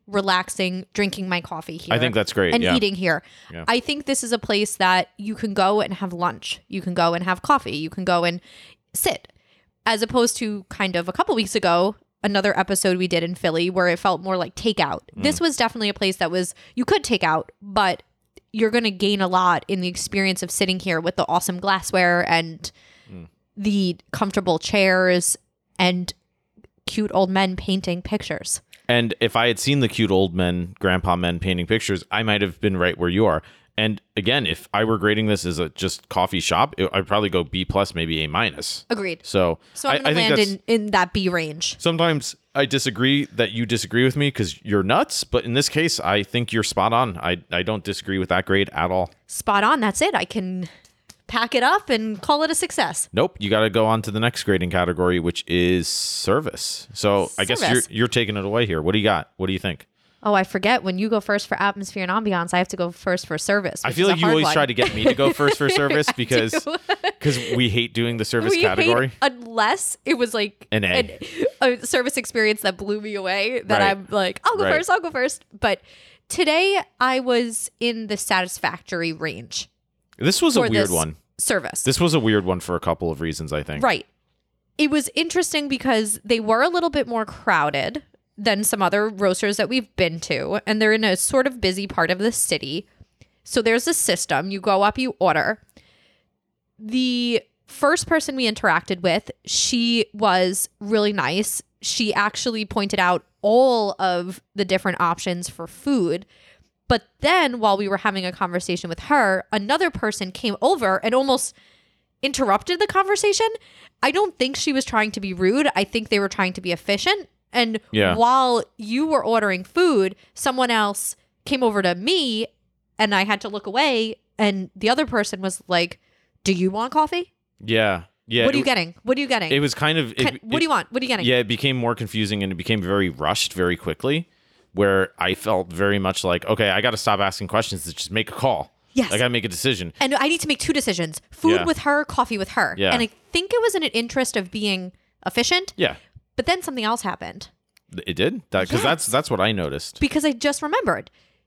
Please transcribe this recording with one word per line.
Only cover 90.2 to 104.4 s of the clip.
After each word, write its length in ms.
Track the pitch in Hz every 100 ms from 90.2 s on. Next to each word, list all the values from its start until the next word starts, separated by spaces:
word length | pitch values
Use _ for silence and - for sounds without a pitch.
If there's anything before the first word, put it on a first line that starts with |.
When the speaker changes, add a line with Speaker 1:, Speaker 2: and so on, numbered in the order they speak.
| - 143 139 202 -
Speaker 1:
and 160 | 214
they're 100 | 214
in 120 | 220
a 100 | 220 -
sort 300 | - 269 262
of 140 | 247
busy 260 | 190 185 196
part 240 | - 165
of 80 | 180
the 140 | 220
city. 520 | - - 156 135 160 - _ _ _ - _
So 180 | - 254
there's 240 | 226 226 285
a 80 |
system. 560 | 330 - 175 - 139 185
You 100 | 196
go 220 | 190 190
up, 160 | 202 233
you 160 | 254 -
order. 400 | 180 151 - 214 _ - _ _ _ _ _ _ _ _ _ _
The 640 | 214 254 254 247 240 233 - _ _
first 400 | - 285 339 -
person 300 | 320 311 269
we 140 | 233
interacted 500 | - 208 165 - 180
with, 280 | 180 175 - -
she 640 | - - - 240 233 233 220
was 560 | 208 214 185 180 190 - _
really 320 | 202 214 208
nice. 500 | 202 131 180 214 - - _
She 320 | - - 220
actually 500 | - 208 - 254 220
pointed 340 | 214 220 202 196
out 260 | 180 180 - _
all 520 | 202 233 262 240 202 -
of 420 | 190 180 180 180